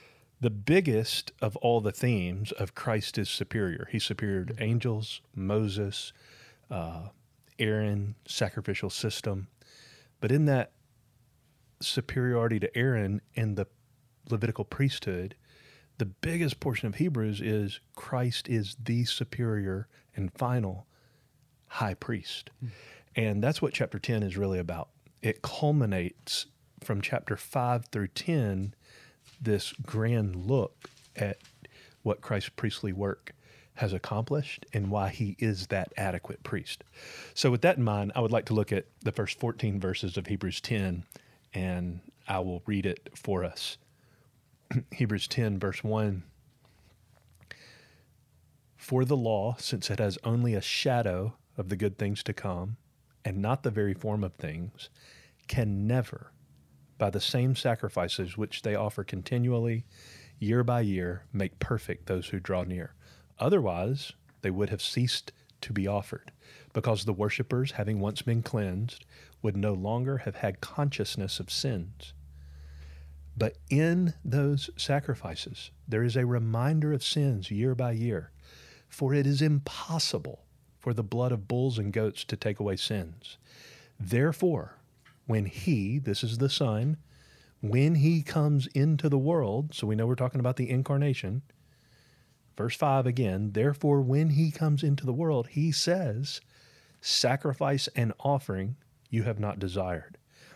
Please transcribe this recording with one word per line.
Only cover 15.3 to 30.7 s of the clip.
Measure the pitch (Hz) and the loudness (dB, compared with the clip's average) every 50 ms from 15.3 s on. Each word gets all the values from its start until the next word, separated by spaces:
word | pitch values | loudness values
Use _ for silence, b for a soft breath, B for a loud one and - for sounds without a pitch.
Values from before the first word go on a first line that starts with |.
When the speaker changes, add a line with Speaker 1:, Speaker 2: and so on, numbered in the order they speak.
| - _ b b b b b b b b b b b - | -10 _ b b b b b b b b b b b -4
Speaker 1:
the | 110 95 | -4 -4
biggest | - - - 151 165 170 170 143 - - | -4 -4 -4 -2 0 2 2 0 0 -2
portion | - 147 117 - - 110 | -2 -2 -2 -2 -2 -2
of | 98 | 0
Hebrews | - 156 185 147 120 110 107 104 101 | 0 0 2 2 2 0 0 0 -2
is | 113 113 107 107 104 98 - - _ _ - | 0 0 2 2 0 0 -4 -8 _ _ -20
Christ | - - - - 127 127 123 117 - - - | -18 -10 -4 -2 0 0 0 0 -2 -2 0
is | 123 113 104 98 - - 113 | 0 0 0 -2 -6 -8 -2
the | 113 117 120 120 | 0 0 2 2
superior | - - - 120 - - - 123 113 110 104 98 95 95 95 101 - b b b b b | 0 0 -2 -4 -6 -4 -2 -2 0 0 0 0 -2 -2 -4 -4 -8 b b b b b
and | - 98 90 - | -4 -4 -4 -2
final | - 131 120 123 127 110 95 92 98 - _ _ _ _ _ _ _ _ _ _ _ _ _ _ _ _ - | -2 -2 0 2 0 0 -2 -4 -6 -12 _ _ _ _ _ _ _ _ _ _ _ _ _ _ _ _ -12
high | - - 117 104 92 | -6 -4 -2 -2 -2
priest. | - - - 117 101 85 - - - - - - - | -4 -4 -4 -6 -4 -6 -8 -10 -12 -12 -14 -14 -12
Speaker 2:
Hmm. | 127 117 104 B B B B B B B B | -10 -10 -10 B B B B B B B B
Speaker 1:
And | - 113 110 101 101 104 | 0 2 2 2 2 2
that's | 135 156 - | 2 2 2
what | - 143 - | 0 0 0
chapter | - - - - 104 | 0 -2 -2 -4 -4
ten | - - 117 110 107 | -2 -2 0 0 0
is | 95 87 95 | -2 -2 0
really | 101 98 95 90 | 0 0 0 0
about. | 87 82 85 82 - - _ _ _ - _ _ | -2 -4 -6 -8 -8 -12 _ _ _ -20 _ _
It | - 110 107 - - | -2 -2 -2 -2 -4
culminates | - - - 156 147 151 147 127 107 98 92 87 87 - _ - - - - - - _ _ _ _ _ - - | -10 -4 0 2 4 4 4 4 4 2 0 0 -2 -4 _ -10 -6 -6 -6 -6 -8 _ _ _ _ _ -10 -6
from | - 110 101 | -4 -2 -2
chapter | 98 - - 123 - - 107 - | -2 -2 -4 -4 -2 -2 -4 -6
five | - - - 135 123 123 123 120 117 - | -6 -4 -2 0 2 2 2 0 0 -4
through | - 110 101 92 | -4 -2 -2 -2
ten, | - - - - 165 151 120 104 98 95 95 104 - b b b b b b b b b b b - - | -4 -4 -2 0 2 2 2 2 0 0 -2 -4 -6 b b b b b b b b b b b -12 -4
this | 131 110 104 98 - - - - 120 | 0 2 2 2 2 -2 -8 -10 -8
grand | - - 107 110 117 120 113 104 95 90 | -4 -2 0 2 2 2 2 2 0 -2
look | 90 90 101 135 131 101 - | -2 0 2 2 2 2 0